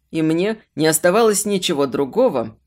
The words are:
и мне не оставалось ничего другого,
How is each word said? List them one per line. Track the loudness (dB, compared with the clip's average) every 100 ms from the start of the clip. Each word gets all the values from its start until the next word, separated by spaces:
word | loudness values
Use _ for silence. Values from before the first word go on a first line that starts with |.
| _
и | -2
мне | 0 0 -2 -4 _ -2
не | 0
оставалось | 2 2 2 2 2 -2
ничего | -2 -2 -2 -2
другого, | -2 -2 0 0 0 -6 -10